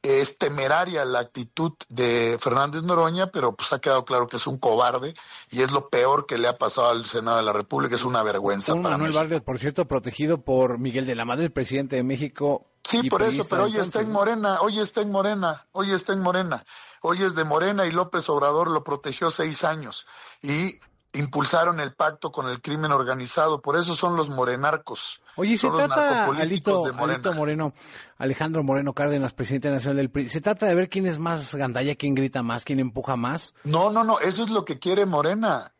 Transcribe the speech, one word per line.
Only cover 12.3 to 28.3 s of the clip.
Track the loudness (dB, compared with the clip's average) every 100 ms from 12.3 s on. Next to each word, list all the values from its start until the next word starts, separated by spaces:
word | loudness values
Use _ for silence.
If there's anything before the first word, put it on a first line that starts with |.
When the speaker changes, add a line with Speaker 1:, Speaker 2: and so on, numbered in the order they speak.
| -2 0 0 _ _
Speaker 1:
Sí, | -2 0
Speaker 2:
y | 2
Speaker 1:
por | 2
eso, | 2
Speaker 2:
priista | 0 -2
Speaker 1:
pero | 0
hoy | 0
Speaker 2:
entonces, | 0 0
Speaker 1:
está | 0
en | 0
Speaker 2:
¿no? | 2
Speaker 1:
Morena, | 2 2 0 2
hoy | 2 2
está | -2 0
en | 0
Morena, | 2 0 2 0 -2 _
hoy | -4 0
está | 0 0
en | 0
Morena, | 2 2 0 -4 -8 -20 -20 -6
hoy | -2 0
es | 0
de | 0
Morena | 2 2 2 2 2
y |
López | 0 0 -2 0
Obrador | 2 4 2 2
lo | 0
protegió | -2 -6 -6 -2 -2
seis | 0 -2 0
años | -2 -2 -8 -12 -14 -20 -20 -12
y | -4 -2 -2 -6 -20 _ _
impulsaron | -6 -4 -2 2 2 2 0
el | -4
pacto | -2 -2 -2 -8
con | -4 -6
el | -6
crimen | -6 -4 0
organizado, | 2 2 -2 -2 0 2 0
por | 0 0
eso | 0
son | 0 0 0
los | -2
morenarcos. | 0 0 2 0 0 -6 -10 -10 -10 -16 -4
Speaker 2:
Oye, | 0
¿y | 2
se | 2
Speaker 1:
Son | 2
los | 2
Speaker 2:
trata, | 2 2
Speaker 1:
narcopolíticos | 2 2 0
Speaker 2:
Alito, | 0 0 0 0 0
Speaker 1:
de |
Morena. | -2 -2
Speaker 2:
Alito | 0 -2
Moreno, | -2 -2 -2 -4 -6 -20 -20 -20 _
Alejandro | -4